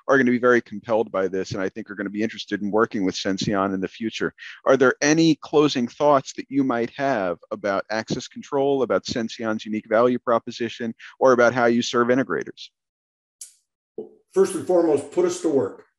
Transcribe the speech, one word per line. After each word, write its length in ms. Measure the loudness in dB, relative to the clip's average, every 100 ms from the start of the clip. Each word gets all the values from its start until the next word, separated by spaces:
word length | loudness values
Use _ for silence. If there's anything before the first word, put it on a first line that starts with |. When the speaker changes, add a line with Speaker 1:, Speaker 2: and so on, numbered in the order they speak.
| 0
Speaker 1:
are 100 | 2
gonna 120 | 4
be 80 | 2
very 240 | 4 2
compelled 500 | 0 -10 -2 -2 0
by 160 | -2 -2
this. 260 | -2 -4
And 80 | -4
I 80 | -6
think 200 | -6 -12
are 60 | -8
gonna 160 | -8
be 100 | -4
interested 400 | -6 -6 -8 -6
in 80 | -2
working 340 | 0 0 0
with 120 | -4 -4
Senseon 580 | -4 -4 -2 -2 -2
in 80 | -2
the 60 | -6
future. 480 | -8 -8 -4 -6 -8 -20 -4 2
Are 120 | 4
there 160 | 4 2
any 340 | 2 4 4 2
closing 520 | 0 2 2 0 -4
thoughts 460 | 0 2 2 0
that 120 | -14 -6
you 140 | -2
might 280 | -2 -2 -4
have 480 | -4 -2 -2 -2 -4 -8
about 360 | -6 -4 -2 -4
access 380 | -6 -4 -8 -8
control, 560 | -16 -6 -2 0 0
about 220 | 0 0 -2
Senseon's 600 | -6 -6 -6 -6 -6 -6
unique 220 | -8 0
value 300 | 2 2 0
proposition, 760 | 0 -2 -2 -8 -8 -6 -10 -10 -12 2
or 120 | 4
about 220 | 6 4
how 120 | 4 2
you 160 | 2
serve 280 | 0 0 2
integrators? 580 | 2 0 -4 -6 -14 -20 _ _ _ _ _ _ -20 -20 _ _ _ _ -18 -18 _ _
Speaker 2:
First 200 | 0 0
and 140 | 0 0
foremost, 440 | 2 4 2 0
put 140 | 0 0
us 160 | 0
to 80 | 0
work. 320 | 0 -2 -8 _